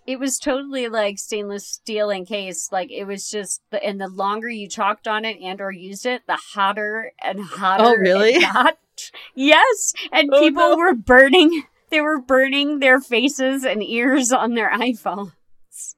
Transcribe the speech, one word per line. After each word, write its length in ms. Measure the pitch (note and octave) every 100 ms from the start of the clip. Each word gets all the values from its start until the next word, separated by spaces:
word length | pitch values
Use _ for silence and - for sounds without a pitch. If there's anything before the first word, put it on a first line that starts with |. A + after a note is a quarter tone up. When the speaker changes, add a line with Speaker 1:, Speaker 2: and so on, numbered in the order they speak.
| -
Speaker 1:
it 100 | B3+
was 220 | C4+ -
totally, 480 | D4 C4 C#4 C4+ A#3+
like, 320 | A3 G#3 G3+
stainless 480 | - G#3+ G3+ G3+ -
steel 420 | - - G#3 G#3
encased. 640 | G3 F3+ G#3 F#3+ F3 -
Like, 180 | F#3+ F3+
it 140 | A#2+
was 260 | G3+ G3 -
just, 320 | G#3+ F#3+ - _
the, 120 | G3+ G#3
and 140 | G3
the 80 | F#3+
longer 400 | F#3+ G3 G#3+ A#3
you 220 | A3+ G3
chalked 400 | A3 G3+ G#3+ A3
on 160 | G#3+ A3
it 120 | G3
and 180 | F#3 F#3+
or 120 | G3
used 340 | F#3+ F#3 G3 B3+
it, 160 | B3 -
the 120 | D#3+ -
hotter 580 | G#3 G3 G#3 G#3 A3 A3 -
and 200 | - F#3+
hotter 420 | G3 G3 F#3+ G3
Speaker 2:
Oh, 120 | A3+ A3+
really? 380 | F#3+ F#3+ G#3+ D4
Speaker 1:
it 60 | E4+
got. 240 | G#3 C#4 D#4 _ - - - - C4
Yes. 580 | C#4 D4+ A#4+ A4+ - - -
And 160 | - C#4+
Speaker 2:
Oh, 80 | C#4
Speaker 1:
people 300 | D#4 C#4+ D#4
Speaker 2:
no. 80 | D#4
Speaker 1:
were 160 | F4 B3
burning, 680 | G3+ B3+ C4+ F4+ D#4 E4 - _ _
they 100 | D#4
were 220 | D4+ D#4
burning 580 | B3+ C4 C4+ C#4 C#4+ D4
their 220 | C4 C4
faces 640 | C4 A#3+ C4 C#4 C4 C4+ B3+
and 180 | G3+
ears 480 | G3+ A#3 B3+ C#4 A#3+
on 220 | B3 A3
their 180 | A#3 G3+
iPhones. 640 | G#3+ A#3+ A3+ G3 F3+ G3 _ _ - _ - -